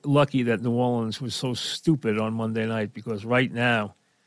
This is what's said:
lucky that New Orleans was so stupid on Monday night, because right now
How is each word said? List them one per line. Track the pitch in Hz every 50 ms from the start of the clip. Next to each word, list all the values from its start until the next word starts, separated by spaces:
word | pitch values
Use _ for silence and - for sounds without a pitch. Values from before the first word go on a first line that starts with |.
| -
lucky | 143 139 147 143 139 - 131
that | 120 117 113 104
New | 117 123
Orleans | 117 120 123 123 123 117 113 110 104 -
was | 135 117 -
so | - - 127 120
stupid | - - - - - - 170 160 131 - 110 104 107
on | 110 110 113
Monday | 113 113 110 110 113 113
night, | 113 113 110 107 104
because | - 117 107 120 110 101 104
right | 113 123 123 131 107
now | - 117 120 123 117 110 104 98 - _ _ _ _ _ _